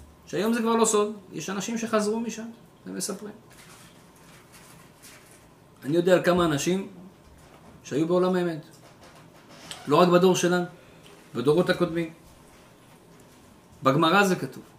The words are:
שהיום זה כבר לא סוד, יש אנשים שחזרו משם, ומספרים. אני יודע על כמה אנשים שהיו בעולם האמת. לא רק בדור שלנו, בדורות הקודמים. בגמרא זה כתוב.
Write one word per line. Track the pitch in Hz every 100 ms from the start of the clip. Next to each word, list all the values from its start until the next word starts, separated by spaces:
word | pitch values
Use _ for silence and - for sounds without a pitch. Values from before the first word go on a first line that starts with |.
| - - -
שהיום | 151 214
זה | 233
כבר | 226 226
לא | 220
סוד, | 208 214 214 -
יש | - 156
אנשים | 196 226 233
שחזרו | 220 214 208 220
משם, | 233 220 226 - - - 185
ומספרים. | 190 196 190 208 214 - - - - - - - - - - - - - - - - - - - - - - - -
אני | 127 170
יודע | 175
על | 175
כמה | 175 180 170
אנשים | 143 170 190 196 - - - - - - - - -
שהיו | - 127 165
בעולם | 180 185 185
האמת. | 175 156 - - - - - - - - - - - - -
לא | 151
רק | 180
בדור | 175 185 180
שלנו, | 175 180 170 - - - - - - -
בדורות | 127 160 180
הקודמים. | 175 175 170 165 - - - - - - - - - - - - - - - - -
בגמרא | 135 147 160 196
זה | 202 180
כתוב. | 123 - -